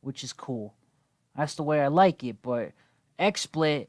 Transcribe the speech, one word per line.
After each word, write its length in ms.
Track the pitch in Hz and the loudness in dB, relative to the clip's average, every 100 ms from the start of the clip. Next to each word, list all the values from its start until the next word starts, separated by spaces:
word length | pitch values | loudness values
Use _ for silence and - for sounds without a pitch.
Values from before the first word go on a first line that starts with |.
which 240 | 135 135 | -10 -10
is 80 | 127 | -12
cool. 420 | - - 123 107 _ _ _ _ _ _ - | -12 -8 -6 -8 _ _ _ _ _ _ -6
That's 180 | 151 | -6
the 80 | - | -4
way 180 | 147 151 | -2 2
I 80 | 143 | 4
like 360 | 156 190 165 | 6 6 4
it, 180 | 123 107 | -8 -8
but 300 | 123 120 101 - _ _ _ - | -4 -4 -4 -10 _ _ _ -2
XSplit 680 | 180 180 - 156 156 147 | 0 0 -6 0 0 0